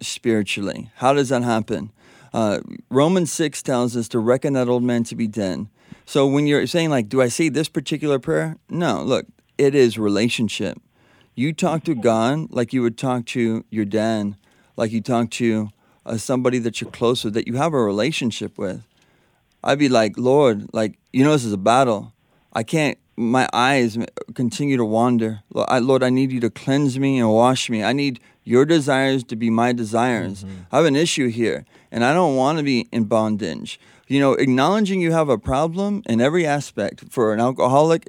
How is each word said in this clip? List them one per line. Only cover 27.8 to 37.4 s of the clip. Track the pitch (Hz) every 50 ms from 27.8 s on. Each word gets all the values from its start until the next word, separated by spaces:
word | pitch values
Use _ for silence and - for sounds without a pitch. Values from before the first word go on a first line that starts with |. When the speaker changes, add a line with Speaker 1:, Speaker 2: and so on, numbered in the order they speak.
| 104
Speaker 1:
I | 104 127
need | 143 143 143 127 - - _ _ _ _
your | - 117 123 135
desires | 151 165 165 135 143 135 131 135 135 135 135 120
to | - 123
be | 110 120 117
my | 113 113 120 123 123
desires. | 120 117 104 113 117 120 127 123 107 87 92 98 98 95
Speaker 2:
Mm-hmm. | 95 95 92 87 -
Speaker 1:
I | - 139
have | 160
an | 156 135
issue | 143 170 165 - - 135 120
here, | 110 117 117 104 71 - - - _ - _ _
and | - 113 120
I | 127 151
don't | 180 185 156 135
wanna | 131 131 139 160 160 147
be | 143 131 117 - -
in | - 113 110
bondage." | 101 117 110 110 110 107 98 107 82 78 - - - - - _ - _ _ _ -
You | 139 139
know, | 143 135 123
acknowledging | - 131 135 127 127 135 160 196 220 214 185 196 190
you | 170 165 160
have | 165 156 143
a | 123 107
problem | - - 131 135 156 165 160 185 196 208 208 196 - -
in | 113 113
every | 120 143 156 180 170
aspect. | 151 143 143 139 - - - 101 98 - - - -
For | - 135 117 110 107
an |
alcoholic, | 107